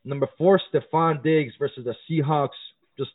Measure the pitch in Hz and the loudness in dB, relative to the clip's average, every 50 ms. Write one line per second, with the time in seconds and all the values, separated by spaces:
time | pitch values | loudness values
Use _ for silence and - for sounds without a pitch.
0 | - 127 143 139 139 - - - 160 190 196 180 - - - 139 - - 156 160 | -12 -10 -4 -4 -4 -4 -2 2 4 4 4 4 2 0 -4 -4 -2 -2 0 0
1 | 165 165 156 139 135 156 160 156 143 117 - - 143 139 - 131 117 123 110 - | 2 2 0 0 0 2 2 2 2 -2 -4 -6 -6 -6 -6 -8 -8 -8 -8 -8
2 | - - 165 156 139 151 156 147 139 - - - - - _ _ _ _ _ - | -8 -4 -2 0 0 2 2 0 0 -2 -4 -10 -20 -20 _ _ _ _ _ -10
3 | 135 - | -10 -10